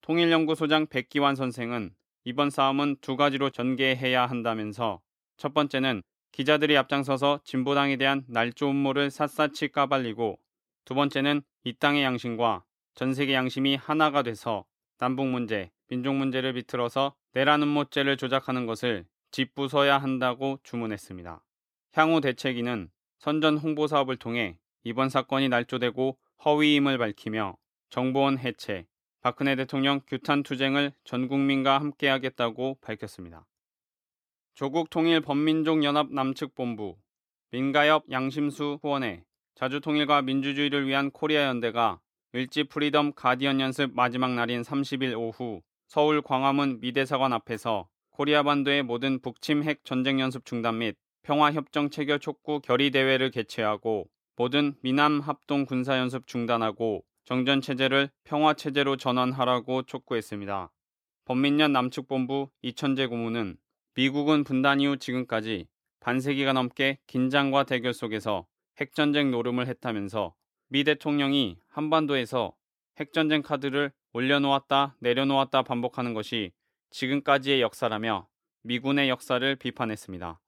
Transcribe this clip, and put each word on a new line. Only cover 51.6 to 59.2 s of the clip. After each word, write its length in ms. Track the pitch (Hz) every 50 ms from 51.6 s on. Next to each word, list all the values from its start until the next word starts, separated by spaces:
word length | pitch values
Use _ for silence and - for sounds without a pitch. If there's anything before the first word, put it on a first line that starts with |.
| 135 _ - 151 147 143
체결 280 | - - 147 135 147 143
촉구 420 | - 160 139 _ _ - 151 147
결의 300 | 139 - 123 123 139 143
대회를 400 | 127 139 131 135 135 127 131 131
개최하고 800 | 127 127 110 _ - - 113 107 107 101 _ 113 110 104 87 - _ _ _ _ _
모든 380 | - 120 123 127 147 147 143 139 _
미남 400 | - 131 131 139 147 147 147 143
합동 460 | 143 147 143 _ _ - 143 143 139
군사 320 | 131 131 127 127 135 139 131
연습 280 | 127 123 123 131 -
중단하고 760 | - - 123 117 117 123 117 113 110 101 - 117 113 104 90 - _ _ _ _
정전 340 | _ 127 127 127 131 139 135
체제를 480 | 131 - 139 123 135 131 131 139 139 135 _ _ _
평화 300 | - 151 147 151 156 151
체제로 420 | - - 156 135 143 139 139 139
전환하라고 840 | 131 - 135 123 127